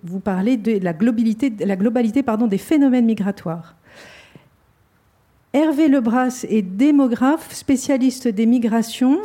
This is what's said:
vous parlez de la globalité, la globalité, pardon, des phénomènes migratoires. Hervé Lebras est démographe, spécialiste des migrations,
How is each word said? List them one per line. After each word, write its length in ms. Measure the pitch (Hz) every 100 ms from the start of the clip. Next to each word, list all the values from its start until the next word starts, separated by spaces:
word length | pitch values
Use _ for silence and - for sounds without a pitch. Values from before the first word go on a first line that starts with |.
| 170
vous 160 | 185
parlez 340 | 196 185 202 254
de 260 | 208 214
la 120 | 185
globalité, 580 | 160 233 233 226 220 277 214
la 160 | 202 190
globalité, 480 | 214 233 233 226
pardon, 240 | 269 220 240
des 100 | 196
phénomènes 480 | - 311 277 254 233
migratoires. 720 | 220 196 196 - 165 - _ _ - - - - - _ _ _ _ _ _ _ _ _ _ _
Hervé 380 | 269 311 277 320
Lebras 560 | 277 233 240 254 247 -
est 120 | 214
démographe, 920 | 185 190 277 294 262 233 262 320 -
spécialiste 760 | - - 269 - 277 254 247 240
des 160 | 202 226
migrations, 760 | 247 226 226 226 - 254 311